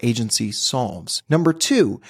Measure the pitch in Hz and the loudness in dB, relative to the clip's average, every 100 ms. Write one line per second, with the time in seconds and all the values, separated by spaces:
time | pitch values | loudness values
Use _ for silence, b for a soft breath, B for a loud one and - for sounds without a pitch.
0 | 120 113 110 - 110 104 - 135 117 87 | 0 0 0 -2 -2 -4 -2 -2 -4 -6
1 | - - - 156 165 160 - 262 127 101 | -8 -8 0 2 2 2 2 4 2 0